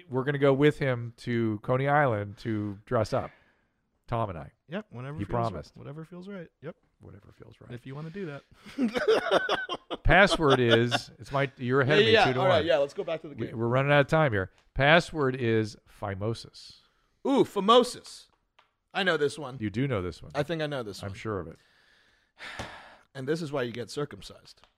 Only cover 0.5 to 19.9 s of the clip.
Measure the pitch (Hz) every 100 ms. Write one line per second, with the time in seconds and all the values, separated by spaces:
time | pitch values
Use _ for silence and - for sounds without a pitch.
0.5 | 135 147 147 139 123 117 - - 117 113
1.5 | 107 - 127 139 143 143 107 101 101 120
2.5 | 107 104 101 - 123 107 127 - _ _
3.5 | _ _ _ _ _ - 117 110 82 71
4.5 | _ - 175 - 117 131 151 202 - 113
5.5 | 92 - 110 123 147 160 175 185 202 170
6.5 | _ 139 - _ _ 101 95 107 107 113
7.5 | 110 - 120 131 139 160 185 185 139 -
8.5 | _ - - 240 240 - 440 740 - -
9.5 | - 807 - - - - 170 202 214 151
10.5 | 135 120 113 120 120 - - - 135 139
11.5 | - 123 135 127 151 220 220 170 127 185
12.5 | 170 160 156 143 - 175 160 156 139 113
13.5 | 110 117 127 139 147 135 160 151 104 92
14.5 | _ _ - 139 170 165 165 135 131 117
15.5 | 110 110 - _ - 104 98 104 113 -
16.5 | - - - _ _ _ _ 240 269 170
17.5 | 202 196 247 254 113 - - - _ _
18.5 | _ _ _ _ 175 190 160 143 160 139
19.5 | 127 107 98 139